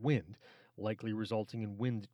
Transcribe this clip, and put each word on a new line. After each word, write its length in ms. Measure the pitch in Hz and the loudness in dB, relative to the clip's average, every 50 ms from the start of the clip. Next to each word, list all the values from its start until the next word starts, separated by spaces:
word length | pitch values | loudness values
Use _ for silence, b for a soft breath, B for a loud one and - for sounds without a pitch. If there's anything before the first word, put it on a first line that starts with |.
wind, 380 | 117 151 143 104 78 87 104 - B B B B B B B B | 4 4 4 4 2 -2 -12 -16 B B B B B B B B
likely 340 | 101 107 110 110 117 113 | -2 -2 -2 -2 -2 -2
resulting 480 | 107 110 107 104 113 110 104 - 117 113 | -2 0 0 0 0 0 0 -2 -4 -4
in 140 | 110 104 98 | -4 -4 -2
wind 320 | 104 123 127 117 107 101 - | 0 0 0 0 0 -2 -6